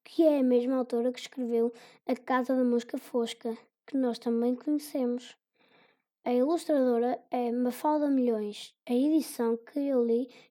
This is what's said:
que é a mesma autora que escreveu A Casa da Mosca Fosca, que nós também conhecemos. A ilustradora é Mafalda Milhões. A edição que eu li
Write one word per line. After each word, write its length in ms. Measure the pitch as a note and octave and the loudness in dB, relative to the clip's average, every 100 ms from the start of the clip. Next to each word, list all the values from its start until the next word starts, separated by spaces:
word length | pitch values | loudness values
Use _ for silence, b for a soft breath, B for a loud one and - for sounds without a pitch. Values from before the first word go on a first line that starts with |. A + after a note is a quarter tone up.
que 200 | - - | -6 2
é 160 | D#4+ D4 | 4 4
a 40 | |
mesma 340 | B3+ B3 B3 C4 | 4 2 2 -2
autora 360 | B3 A#3 B3 | -2 -2 -2
que 80 | B3 | -4
escreveu 500 | - - A#3+ A#3 A#3 A#3 B B - | -10 -8 -4 0 0 -4 B B -6
A 100 | B3 | -6
Casa 400 | - B3+ B3+ B3+ | -2 -2 0 0
da 80 | |
Mosca 320 | B3 A#3+ A#3 C4+ | 2 0 -2 -8
Fosca, 580 | - B3 A3+ - A#3 A3+ - _ - | -6 -4 -4 -6 -8 -10 -14 _ -6
que 80 | |
nós 240 | C4+ B3+ A#3 | -2 -2 -2
também 360 | A#3+ A#3 A#3+ | -2 0 0
conhecemos. 840 | B3 - D4+ D4 C#4+ A#3+ B3 - - _ b b b b b _ _ | -2 -2 -4 -2 -4 -2 -4 -8 -20 _ b b b b b _ _
A 80 | - | -2
ilustradora 920 | B3 C#4 E4+ - D4 B3+ A#3 A#3+ - - | 2 2 0 0 2 2 2 0 -2 -4
é 220 | B3 A#3+ | -4 -2
Mafalda 560 | A#3+ B3 A#3 D4+ D4+ D4 | 0 -2 -2 0 2 2
Milhões. 640 | C4+ B3 A3 G#3 G#3 - _ - | 2 2 0 -4 -8 -14 _ -2
A 60 | |
edição 600 | B3 D4 D#4 - - A#3 | 0 2 2 0 -2 -2
que 260 | A#3 - C#4+ | -2 -4 -4
eu 220 | C#4 B3+ | 0 2
li 280 | A#3 A#3 C4 B B | 2 0 -2 B B